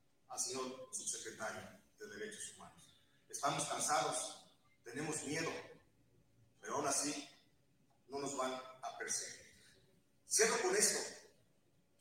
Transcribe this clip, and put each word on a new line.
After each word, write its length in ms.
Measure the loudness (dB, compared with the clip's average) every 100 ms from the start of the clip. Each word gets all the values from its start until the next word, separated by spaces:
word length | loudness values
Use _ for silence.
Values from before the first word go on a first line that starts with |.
| _ _ -12
al 100 | -6
señor 500 | -4 -2 -4 -6 -8
subsecretario 720 | -6 -4 -6 -6 -6 -6 -6 -10 -14 -20 -16
de 80 | -12
Derechos 460 | -8 -8 -8 -10 -12
Humanos. 440 | -18 -18 -20 -20 _ _ -12
Estamos 360 | 0 2 2 2
cansados, 800 | 2 4 4 4 2 -2 -8 -18 -20 _ _
tenemos 400 | -10 -4 -2 -2
miedo, 280 | 0 0 0 -4 -8 -16 -20 _ _ -20 _ _ -20 _
pero 160 | -4 0
aún 120 | 2
así 420 | 2 2 -2 -6 -14 _ _ _ _ _ _ -8
no 120 | -4
nos 160 | -2 0
van 160 | 0
a 440 | -2 -6 -10 -8 -6
perseguir. 460 | -2 -2 -4 -10 -16 -20 -20 -20 -20 -20 _ _ 2
Cierro 320 | 6 6 6
con 120 | 4 6
esto, 240 | 6 6 -2 -8 -16 -20 _ _ _ _ _ -10